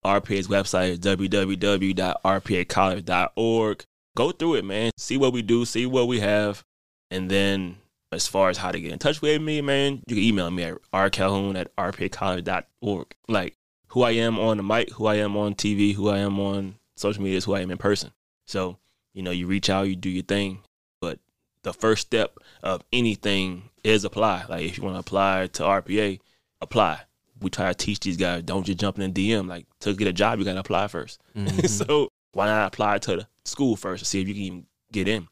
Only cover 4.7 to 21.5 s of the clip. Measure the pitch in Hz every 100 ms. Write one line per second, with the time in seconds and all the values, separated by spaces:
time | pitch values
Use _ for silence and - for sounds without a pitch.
4.7 | 98 113 - - 131 131 123 107 117 120
5.7 | 117 123 127 120 123 101 104 104 101 -
6.7 | _ _ _ _ 92 92 98 98 98 92
7.7 | 90 _ _ _ 85 - 98 95 90 92
8.7 | 87 82 80 139 151 147 151 156 151 143
9.7 | 139 139 139 - 113 110 101 87 90 85
10.7 | - _ 95 98 95 95 98 98 95 87
11.7 | - 92 95 98 - 98 92 90 90 -
12.7 | _ 101 98 - - - 110 90 - _
13.7 | _ _ 123 120 117 113 113 113 107 98
14.7 | 110 - - 107 104 104 101 104 98 104
15.7 | 101 104 101 101 98 101 98 98 98 98
16.7 | 98 _ - 101 104 98 92 92 98 92
17.7 | 90 101 101 - _ _ _ - 98 92
18.7 | 90 _ _ _ 98 92 90 87 98 95
19.7 | 95 98 95 92 90 87 101 101 95 _
20.7 | _ _ _ 87 - _ _ _